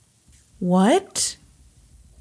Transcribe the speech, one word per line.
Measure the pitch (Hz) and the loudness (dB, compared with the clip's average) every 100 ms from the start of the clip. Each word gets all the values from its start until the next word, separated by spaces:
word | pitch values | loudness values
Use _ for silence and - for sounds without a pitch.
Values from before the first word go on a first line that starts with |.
| _ _ _ - _ - | _ _ _ -20 _ -8
What? | 180 185 202 370 - - - - - - - _ - - - - | -2 2 2 2 -2 -8 -8 -8 -20 -20 -20 _ -20 -20 -20 -20